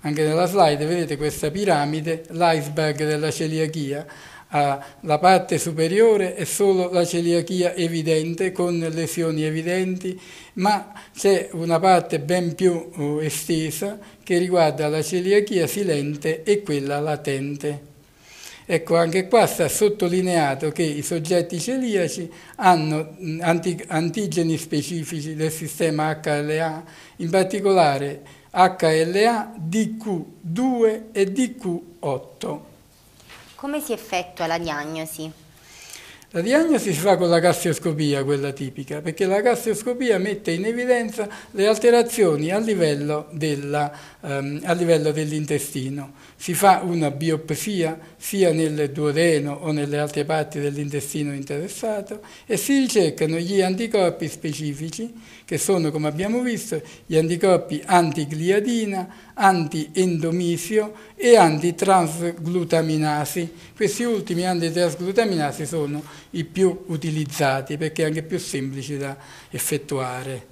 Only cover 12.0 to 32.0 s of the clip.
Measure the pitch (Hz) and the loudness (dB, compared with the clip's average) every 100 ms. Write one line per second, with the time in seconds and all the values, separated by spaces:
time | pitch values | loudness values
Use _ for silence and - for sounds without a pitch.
12 | 170 160 143 180 175 156 185 170 160 - | 4 -4 0 0 0 2 2 2 -6 -6
13 | 147 147 156 - - 160 160 151 202 214 | -4 -2 -2 -4 -2 -2 -2 -4 -6 -8
14 | - - - 175 180 180 160 143 151 156 | -16 -20 0 0 2 4 4 2 -2 0
15 | 156 185 180 202 208 190 160 - 196 147 | -2 -2 2 2 4 0 0 0 0 0
16 | 143 147 160 160 160 208 202 147 139 143 | -2 -4 -4 -4 0 0 0 -4 -2 -2
17 | 151 147 147 139 139 143 151 143 - - | -2 -4 -4 -4 -4 -6 -6 -8 -12 -20
18 | _ _ - - - - - 170 165 170 | _ _ -20 -20 -20 -20 -4 -4 2 2
19 | 170 180 185 240 180 - - - 208 208 | 4 0 4 4 4 2 0 2 0 2
20 | 180 180 180 175 147 135 156 147 165 147 | 0 0 2 2 2 0 -4 -2 -2 -2
21 | 135 170 156 175 170 180 156 262 254 202 | -4 -4 0 0 0 -4 -4 -2 0 0
22 | 165 - 165 - - - 185 175 156 151 | -2 -4 -10 -12 -20 2 4 4 4 -2
23 | 156 - 180 160 170 170 175 165 - 165 | -4 -8 -6 -2 0 0 0 -4 -4 -2
24 | 170 170 202 160 170 156 - 156 143 170 | -2 -2 -2 0 0 0 -2 -4 -2 -6
25 | 151 165 147 156 156 156 156 - 165 151 | -6 -8 -8 -4 -4 -4 -10 -2 -2 0
26 | 156 156 156 147 147 156 165 160 165 - | -2 -2 -2 -2 0 -2 -2 -6 -12 -20
27 | - - 170 190 185 208 196 190 160 139 | -20 -8 0 2 2 0 2 6 4 4
28 | 143 143 - - _ 185 180 180 165 160 | -4 -8 -16 -20 _ 4 4 4 2 2
29 | 160 185 226 233 208 - 160 202 214 220 | 2 2 2 2 -4 -8 -4 0 0 -2
30 | 220 180 151 - 170 170 254 247 226 214 | -6 -6 -6 -12 -6 0 0 4 2 2
31 | - - 196 196 254 - 190 170 - - | -6 0 0 2 -2 -2 -6 -6 -8 -8